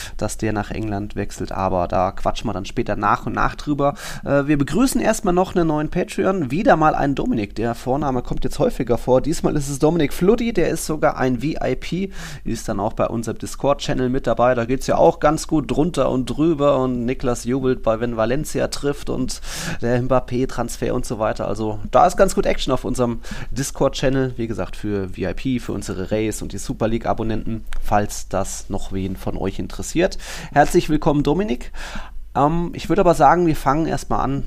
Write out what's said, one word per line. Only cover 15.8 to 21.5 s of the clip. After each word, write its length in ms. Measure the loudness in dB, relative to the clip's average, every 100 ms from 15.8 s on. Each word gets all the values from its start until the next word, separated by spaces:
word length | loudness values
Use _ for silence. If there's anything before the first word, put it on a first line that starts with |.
| 0 0 0
und 160 | 0 -2
drüber. 520 | 0 0 2 4 4
Und 280 | 2 0 -2
Niklas 380 | -2 -2 -2
jubelt 380 | -2 0 2 0
bei, 160 | 0 0
wenn 180 | 0 0
Valencia 520 | 0 0 -2 -2 -2
trifft 420 | -2 -4 -2 -4
und 300 | -2 -2 -4 -8 -6 -6 -2
der 180 | 0 0
Mbappé-Transfer 960 | 2 0 0 -2 -2 -2 -6 -4 -2
und 100 | -2
so 140 | -2 -2
weiter. 300 | -2 -2
Also 320 | -4